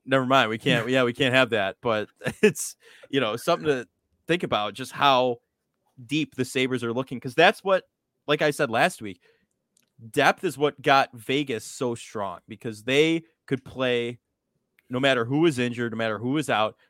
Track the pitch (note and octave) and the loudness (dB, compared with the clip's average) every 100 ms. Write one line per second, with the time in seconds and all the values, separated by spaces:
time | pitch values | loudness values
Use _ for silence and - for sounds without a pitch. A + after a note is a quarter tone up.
0 | - C3+ B2+ C3+ A2 A2+ C#3 A#2+ A#2 C3 | -2 0 2 2 2 -2 0 0 0 0
1 | A#2+ A2 C3+ C3 A#2+ A2 F#2+ - A#2+ G#2+ | 0 0 2 2 2 0 -2 -4 -2 -2
2 | G#2 _ B2 - G#3+ - - - _ - | -4 _ -10 2 2 2 -6 -12 _ -20
3 | - C3+ A2 A2+ - E3+ D#3 C3 A2 _ | -6 -2 -2 -2 -2 -2 0 -2 -6 _
4 | _ _ - F3 A#2+ A2 G#2 G#2+ B2+ D3 | _ _ -4 -4 -2 -2 -4 -8 -12 0
5 | C#3 B2+ B2+ A#2+ _ _ _ _ _ - | 2 4 2 -2 _ _ _ _ _ -20
6 | A#2+ D3+ C#3+ - B2+ C3 C3 B2+ A#2 A#2 | -6 -4 -2 -4 -4 -2 -2 -2 -4 -4
7 | C3+ B2 C3+ - F3+ - G3 F#3+ - _ | -6 -8 -4 4 4 4 0 0 -2 _
8 | _ _ - D3+ D#3 D3 C3 A2+ F3 - | _ _ -2 0 0 0 -2 2 0 -2
9 | G#2+ F#2 _ _ _ _ _ _ _ _ | -12 -14 _ _ _ _ _ _ _ _
10 | A2+ C#3 C#3 - F3+ C3+ D3 - D3 C#3 | -6 2 2 2 -2 0 -2 0 4 4
11 | C3 A#2+ - C#3 C#3 A2 - - B2 A2+ | 4 -2 -4 -2 -2 -6 -8 -6 -4 -6
12 | - A2 G2 E2+ - A2 A#2+ G#2+ A2+ C#3 | -8 -8 -8 -10 -16 -14 -12 -8 0 2
13 | D#3+ E3 - _ - C3 - C3 B2+ A#2+ | 4 0 -6 _ -6 -6 -6 -4 0 0
14 | A#2+ A#2+ _ _ _ _ _ _ - B2 | -2 -8 _ _ _ _ _ _ -8 0
15 | C#3 B2+ A#2 C#3+ E3+ B2+ B2 A#2 A#2+ A2+ | 2 2 2 2 2 2 -2 -2 -4 -2
16 | A2+ G#2 B2 D3+ C#3 G#2+ A2 - _ | -4 -2 -2 -2 0 0 0 -4 _